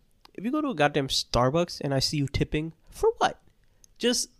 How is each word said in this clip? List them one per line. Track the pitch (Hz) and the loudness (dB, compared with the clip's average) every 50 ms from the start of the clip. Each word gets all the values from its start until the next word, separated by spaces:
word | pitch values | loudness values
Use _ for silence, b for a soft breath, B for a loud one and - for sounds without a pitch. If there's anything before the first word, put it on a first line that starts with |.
| _ _ _ _ - _ | _ _ _ _ -20 _
If | _ - 180 | _ -8 -6
you | 233 | -4
go | 269 302 | -2 -2
to | 302 277 | -2 -2
a | 226 | 0
goddamn | 151 147 143 147 156 135 135 | 2 2 2 2 0 -2 0
Starbucks | - - - - - 117 123 131 143 170 175 170 - - | -2 -4 -2 0 2 2 2 4 2 2 0 -2 -4 -6
and | - 143 135 | -4 -2 0
I | 135 | 0
see | 131 - - | 0 0 0
you | 151 139 | -2 -2
tipping, | 131 - - 151 - - 151 156 165 - _ _ - | -2 0 -2 -2 0 -2 -4 -6 -6 -10 _ _ -20
for | - - - 440 466 - | -6 0 0 0 2 2
what? | - - - - _ _ _ _ _ _ _ _ - _ _ - | 2 0 0 -4 _ _ _ _ _ _ _ _ -20 _ _ -4
Just | - 233 247 - - - _ _ | -2 0 0 0 -4 -6 _ _